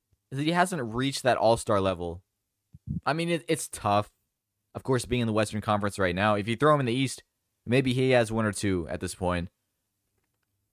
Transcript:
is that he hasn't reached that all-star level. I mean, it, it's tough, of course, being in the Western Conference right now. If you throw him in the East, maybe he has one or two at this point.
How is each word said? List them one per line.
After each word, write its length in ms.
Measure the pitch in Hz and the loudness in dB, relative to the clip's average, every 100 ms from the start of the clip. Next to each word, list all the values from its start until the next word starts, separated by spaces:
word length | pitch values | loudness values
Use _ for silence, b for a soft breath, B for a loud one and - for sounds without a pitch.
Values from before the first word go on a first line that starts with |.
| _ _ - | _ _ -12
is 80 | 131 | -4
that 60 | |
he 80 | 151 | -2
hasn't 300 | 175 185 170 117 | 2 0 0 -4
reached 280 | 117 135 - | -2 -2 0
that 120 | 127 110 | 0 4
all-star 440 | 110 117 - 101 | 4 2 2 2
level. 420 | 95 87 87 90 _ _ _ _ _ - - - | 2 -2 -6 -8 _ _ _ _ _ -18 -8 -6
I 80 | - | -4
mean, 140 | 160 170 | -2 -2
it, 160 | 170 - | -2 -2
it's 180 | 156 - | -4 -4
tough, 440 | - 104 101 104 _ _ _ _ _ _ - | -4 0 2 0 _ _ _ _ _ _ -12
of 80 | |
course, 200 | - 127 | -2 -2
being 180 | 95 123 | 0 -2
in 40 | 113 | 0
the 60 | |
Western 280 | 107 107 107 | 0 0 -2
Conference 380 | 110 104 101 101 | 0 0 0 0
right 160 | 92 | 0
now. 220 | 87 107 104 | 2 2 2
If 100 | 101 | 0
you 80 | |
throw 200 | 113 147 | 2 2
him 60 | 147 | 4
in 60 | 123 | 2
the 80 | |
East, 300 | 127 131 - _ _ _ _ - | 0 -2 -4 _ _ _ _ 0
maybe 260 | 127 131 | 2 2
he 180 | 123 131 | 0 4
has 200 | 123 110 | 4 2
one 140 | 113 | 0
or 80 | 107 | -2
two 340 | 101 101 92 76 | 0 0 0 -2
at 120 | 82 | -6
this 160 | 92 - | -8 -4
point. 320 | 90 87 87 _ _ _ _ _ _ _ _ _ _ _ _ | -2 -2 -4 _ _ _ _ _ _ _ _ _ _ _ _